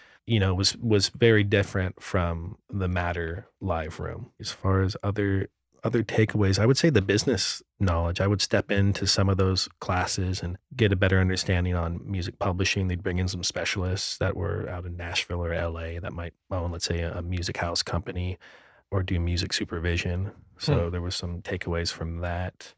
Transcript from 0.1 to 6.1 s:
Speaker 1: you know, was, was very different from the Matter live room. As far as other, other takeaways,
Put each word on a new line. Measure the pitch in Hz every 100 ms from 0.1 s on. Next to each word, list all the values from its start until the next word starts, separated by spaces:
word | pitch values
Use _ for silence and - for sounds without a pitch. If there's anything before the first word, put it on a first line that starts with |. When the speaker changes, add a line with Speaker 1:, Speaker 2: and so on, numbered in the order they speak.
| _ -
Speaker 1:
you | 113
know, | 95 92
was, | 98 -
was | 117 104 -
very | - 113 110
different | 101 101 98 101 92 -
from | - 95 87 85 87 - -
the | 101 92
Matter | 90 87 87 82 87 - -
live | 95 82 80 -
room. | - - - -
As | 104
far | - 98 95
as | 95 -
other, | 104 104 101 98 - _ _ _
other | 117 117
takeaways, | 107